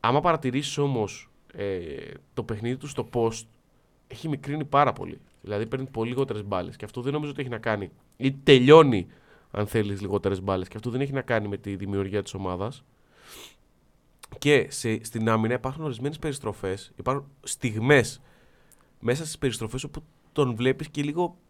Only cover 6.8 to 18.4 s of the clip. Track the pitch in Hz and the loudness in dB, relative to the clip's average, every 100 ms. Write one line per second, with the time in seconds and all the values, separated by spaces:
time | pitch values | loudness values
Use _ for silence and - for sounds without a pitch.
6.8 | 107 - 123 147 151 143 127 120 117 107 | -12 -8 -4 -4 -6 -8 -8 -6 -2 -2
7.8 | 95 - _ _ 135 139 - 135 123 156 | -4 -12 _ _ -2 0 8 10 12 12
8.8 | 151 110 87 - - - _ 101 104 117 | 12 4 -2 -12 -20 -20 _ -6 -2 -2
9.8 | 104 101 98 98 98 95 95 95 92 113 | -2 -4 -2 0 0 -2 -2 -4 -4 -8
10.8 | 123 120 139 139 123 113 104 101 - 98 | -6 -4 -4 -4 -2 -2 -2 -8 -8 -8
11.8 | 98 98 98 101 95 95 95 90 104 135 | -4 -2 -2 -2 -4 -6 -6 -4 -6 -8
12.8 | _ _ _ _ - - - - _ _ | _ _ _ _ -20 -20 -20 -20 _ _
13.8 | _ _ _ _ - - 143 143 104 - | _ _ _ _ -20 -4 2 4 2 -4
14.8 | 117 110 113 113 110 110 110 123 131 139 | -4 -4 -4 -2 0 2 0 -2 -4 -6
15.8 | 156 117 135 147 160 135 110 98 98 95 | -8 -6 -6 -6 -8 -6 -6 -6 -6 -6
16.8 | - - - 139 139 _ - - 123 110 | -10 -8 -4 -4 -4 _ -12 -4 -4 0
17.8 | 120 143 113 - - - | 6 6 6 -4 -18 -20